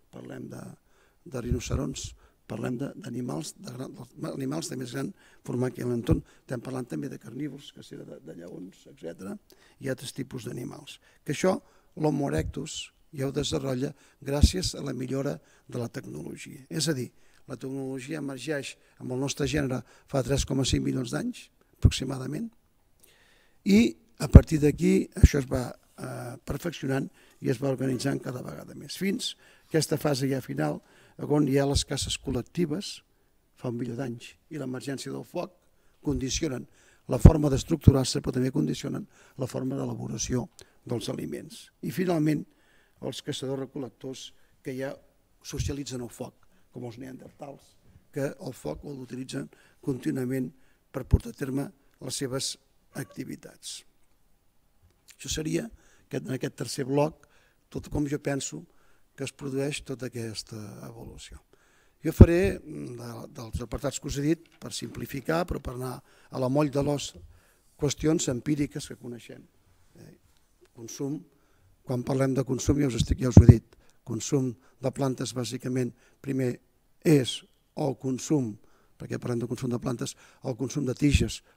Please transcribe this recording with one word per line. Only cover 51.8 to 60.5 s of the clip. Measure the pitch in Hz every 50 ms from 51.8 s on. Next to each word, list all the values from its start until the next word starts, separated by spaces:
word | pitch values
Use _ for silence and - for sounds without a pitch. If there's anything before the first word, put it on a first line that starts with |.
| _ _ _ _ 139
les | 135 - -
seves | 143 123 127 135 - - - - _ _ _ _ _ _ -
activitats. | 143 139 - - - 131 - - - - - - - - - - - - - _ _ - _ _ _ _ _ _ _ _ _ _ _ _ _ _ _ - - _ _ _ - -
Això | - - 135 -
seria, | 156 156 156 - - 226 226 - - - - - - _
aquest, | _ - 135 -
en | - 131
aquest | 127 - 135 -
tercer | - 135 120 - - 135
bloc, | 127 139 147 147 156 - - - - _ _ _ _ _ _ _ _ -
tot | 143 - - -
com | 147 147 139
jo | 147 143 -
penso | 139 143 135 - - 151 156 175 - _ - - - - - - _ _
que | - 135
es | 123 -
produeix | - 147 139 131 135 139 143 147 - -
tota | - 135 120 127 123
aquesta | - 120 113 113 107 - - -